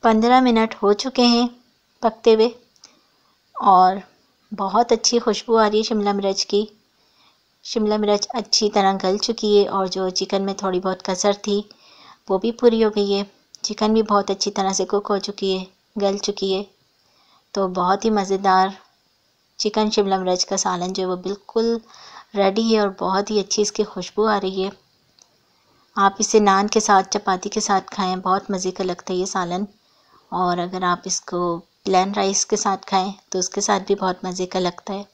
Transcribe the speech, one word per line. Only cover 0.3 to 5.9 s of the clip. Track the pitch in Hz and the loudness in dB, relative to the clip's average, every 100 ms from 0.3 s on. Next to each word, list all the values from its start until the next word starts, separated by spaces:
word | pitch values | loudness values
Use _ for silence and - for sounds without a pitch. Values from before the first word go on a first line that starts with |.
| 254 | 4
मिनट | 254 226 220 - | 4 2 0 0
हो | 202 202 | 2 2
चुके | 269 262 | 0 2
हैं | 240 233 240 - _ _ _ _ | 4 4 0 -6 _ _ _ _
पकते | 233 220 - | -4 2 4
हुए | 220 233 233 _ _ - _ _ _ _ _ _ 571 | 4 4 0 _ _ -20 _ _ _ _ _ _ -2
और | 208 185 185 196 - _ _ _ _ | 4 6 4 0 -10 _ _ _ _
बहुत | 202 196 202 240 | -8 -2 0 2
अच्छी | 226 - 240 | 2 2 0
खुशबू | 226 208 - 226 | 0 -4 0 2
आ | 214 | 4
रही | 214 | 2
है | |
शिमला | 220 | 0